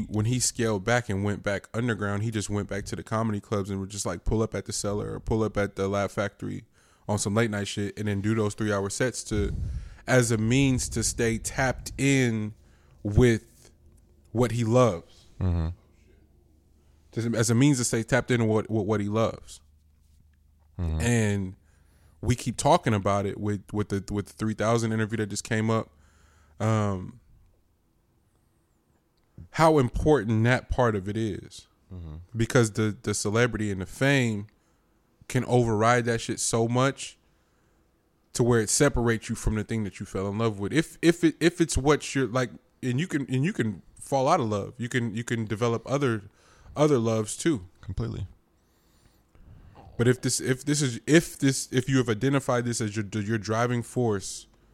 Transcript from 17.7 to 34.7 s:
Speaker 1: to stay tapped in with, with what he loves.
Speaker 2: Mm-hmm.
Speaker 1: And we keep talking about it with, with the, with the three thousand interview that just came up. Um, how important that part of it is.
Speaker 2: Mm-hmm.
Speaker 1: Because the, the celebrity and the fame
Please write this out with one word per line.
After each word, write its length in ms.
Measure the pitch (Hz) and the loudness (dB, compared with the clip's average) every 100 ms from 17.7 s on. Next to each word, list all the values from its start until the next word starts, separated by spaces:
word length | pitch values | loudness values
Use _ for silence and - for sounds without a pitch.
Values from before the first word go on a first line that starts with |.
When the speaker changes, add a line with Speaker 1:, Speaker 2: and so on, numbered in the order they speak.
| 127 | 4
Speaker 1:
to 40 | |
stay 200 | 117 117 | 0 -2
tapped 280 | 113 123 - | 2 0 2
in 160 | 120 110 | 2 4
with, 220 | 110 - | 2 0
with 160 | 110 98 | -2 0
what 160 | 107 | 0
he 80 | 101 | 0
loves. 500 | 110 107 - - - _ _ _ _ _ _ _ _ _ _ _ - | 0 0 -2 -12 -20 _ _ _ _ _ _ _ _ _ _ _ -6
Speaker 2:
Mm-hmm. 220 | 85 80 | -4 0
Speaker 1:
And 540 | 120 117 104 101 95 - _ _ _ _ _ _ | 2 2 2 0 -4 -10 _ _ _ _ _ _
we 140 | 101 123 | -2 -2
keep 200 | 123 - | -4 0
talking 360 | 143 170 127 | 4 4 4
about 320 | 104 98 101 101 | 2 2 0 0
it 140 | - | -4
with, 220 | 104 104 - | -4 -4 -4
with 160 | 104 101 | -4 -2
the, 140 | 98 95 | -4 -4
with 140 | 104 95 | -6 -6
the 60 | |
three 200 | - 110 | -6 -4
thousand 400 | 107 104 117 113 | -2 0 2 0
interview 240 | 110 107 110 | -2 -2 -4
that 100 | 104 | -4
just 160 | 104 | -6
came 260 | - 113 110 | -4 0 2
up. 200 | 113 - _ _ _ _ _ _ - | 0 -2 _ _ _ _ _ _ -4
Um, 600 | 107 110 104 95 95 - _ - _ _ _ _ _ _ _ _ _ _ _ _ _ _ _ _ _ _ _ - 85 | 0 2 0 -4 -8 -16 _ -20 _ _ _ _ _ _ _ _ _ _ _ _ _ _ _ _ _ _ _ -20 -8
how 280 | - 160 151 | 2 4 6
important 640 | 123 - 156 143 104 110 117 | 2 2 2 4 4 2 4
that 240 | 123 - | 2 0
part 260 | - 120 104 | 0 2 0
of 140 | 98 | -4
it 80 | 107 | -4
is. 500 | 110 - - - - _ - | -4 -6 -10 -18 -20 _ -18
Speaker 2:
Mm-hmm. 220 | 90 82 78 - 113 | -14 -14 -14 -6 -2
Speaker 1:
Because 360 | 117 127 113 | 4 4 4
the, 240 | 104 110 98 | 2 -2 -2
the 120 | 104 | -4
celebrity 580 | 101 104 110 120 107 107 | -2 0 2 2 0 -2
and 100 | 95 | -4
the 40 | 92 | -6
fame 600 | - 135 139 120 104 107 _ _ | 0 2 4 2 -2 -8 _ _